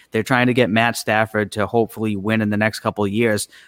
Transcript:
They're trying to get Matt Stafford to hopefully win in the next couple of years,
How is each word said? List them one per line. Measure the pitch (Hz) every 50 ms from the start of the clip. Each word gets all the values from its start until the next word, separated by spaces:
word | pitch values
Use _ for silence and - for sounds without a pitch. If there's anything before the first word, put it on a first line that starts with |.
| - _
They're | - 113 107
trying | - 135 123 123
to | 127 127
get | 131 123 92
Matt | 98 113 113 117 117
Stafford | - - - 110 107 110 110 - 107 107 98 -
to | 110 104
hopefully | 95 - 117 113 101 - 104 110 110 107
win | 98 95 107 110 110
in | 110 104
the | 107
next | 104 107 110 104 -
couple | - 113 - - 104
of | 101 101
years, | 110 120 117 107 104 - - - - -